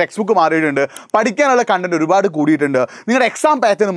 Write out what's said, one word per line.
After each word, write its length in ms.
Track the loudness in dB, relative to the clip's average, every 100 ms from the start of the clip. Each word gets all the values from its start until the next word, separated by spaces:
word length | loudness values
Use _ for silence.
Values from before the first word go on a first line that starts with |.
ടെക്സ്റ്റ് 180 | -2 -4
ബുക്ക് 140 | -2 0
മാറിയിട്ടുണ്ട്, 420 | 2 2 0 0 -2 -6 -4 -2
പഠിക്കാനുള്ള 480 | 0 0 0 2 0
കണ്ടന്റ് 260 | -2 -2 -2
ഒരുപാട് 280 | 0 0 0 0
കൂടിയിട്ടുണ്ട്, 440 | 0 0 0 0 -2 -6 -2
നിങ്ങളുടെ 180 | 0 0
എക്സാം 280 | 0 0 2 0
പാറ്റേൺ 260 | 0 0